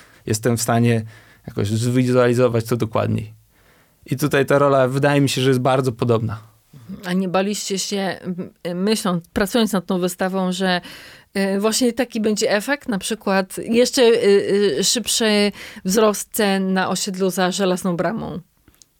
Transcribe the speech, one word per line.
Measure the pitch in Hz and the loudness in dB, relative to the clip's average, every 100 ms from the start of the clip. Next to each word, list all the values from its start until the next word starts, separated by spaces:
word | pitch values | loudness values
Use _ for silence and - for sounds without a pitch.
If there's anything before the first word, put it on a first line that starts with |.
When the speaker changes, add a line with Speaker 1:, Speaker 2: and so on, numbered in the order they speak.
| - _ - | -20 _ -6
Speaker 1:
Jestem | 107 127 117 | -2 0 -2
w | |
stanie | - 117 120 117 113 - - _ - | 0 2 2 2 -2 -14 -20 _ -12
jakoś | 117 101 | -6 -4
zwizualizować | 110 120 127 123 127 123 123 127 117 | -2 0 0 2 4 4 4 2 2
to | 110 120 | -2 -2
dokładniej”. | 117 110 107 110 110 - _ _ _ _ _ _ - | -2 -2 -2 -2 -6 -14 _ _ _ _ _ _ -8
I | 135 | -4
tutaj | 147 143 135 | 0 2 2
ta | 143 | 4
rola | 143 135 127 | 4 4 2
wydaje | 139 143 143 | 2 2 4
mi | 135 | 2
się, | 131 | 2
że | 131 | 2
jest | 127 | 2
bardzo | 131 135 131 | 2 2 0
podobna. | 110 123 113 110 110 - _ _ 147 - 196 | 0 0 0 0 -6 -14 _ _ -20 -18 -12
Speaker 2:
A | 180 | -4
nie | 185 185 | -2 0
baliście | 185 196 208 - 190 | 0 -2 -4 -6 -6
się, | - 202 190 - - 175 - _ | -4 -4 -4 -6 -8 -10 -10 _
m-, | 175 175 | -8 -4
myśląc, | 196 220 190 170 - | -2 0 -2 -4 -4
pracując | - 196 240 220 | -4 0 0 0
nad | 190 - | 0 -2
tą | 185 | -2
wystawą, | 180 - 185 190 185 | -2 -2 -4 -2 -2
że, | 180 190 175 - - - - _ | -2 0 -2 -4 -18 -20 -20 _
e, | 196 196 196 | -4 -2 0
właśnie | 220 214 247 | 0 0 0
taki | 226 240 233 | 0 -4 -2
będzie | 214 208 165 | -2 0 0
efekt, | 208 208 277 - | 0 -2 -6 -4
na | 196 | -6
przykład | - 220 - 190 190 - | -4 -6 -2 0 -2 -6
jeszcze, | - 233 247 - | 0 2 2 4
e, | 233 226 202 196 120 196 202 135 | 4 6 6 4 4 2 2 2
e, | |
szybszy | 190 247 214 - 220 208 208 - - 214 | 0 -2 -2 -2 2 2 0 -2 -14 -10
wzrost | 185 214 214 202 - | -2 2 2 2 -4
cen | - 202 190 190 | -2 0 0 0
na | 190 185 | 0 0
osiedlu | 185 - 185 190 | -2 -4 -2 -2
za | 180 180 | 0 0
Żelazną | 180 190 180 185 170 | 0 0 0 -2 -2
Bramą? | 170 220 151 147 - _ _ _ _ | -2 -4 -8 -10 -14 _ _ _ _